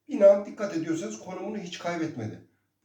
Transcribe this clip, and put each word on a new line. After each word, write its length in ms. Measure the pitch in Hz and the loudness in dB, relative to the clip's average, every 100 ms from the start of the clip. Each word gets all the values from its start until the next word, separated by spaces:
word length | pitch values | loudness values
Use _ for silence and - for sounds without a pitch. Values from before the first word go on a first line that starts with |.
| - | -8
Binam 380 | 285 196 202 208 | 6 8 8 2
dikkat 300 | - 202 160 | -6 -6 -4
ediyorsanız 420 | 160 160 208 214 | -4 -4 -6 -10
konumunu 400 | 180 185 202 214 | -12 -10 -8 -8
hiç 200 | 175 - | -10 -8
kaybetmedi. 640 | 175 170 156 127 107 - - _ _ _ | -6 -4 -6 -6 -8 -10 -18 _ _ _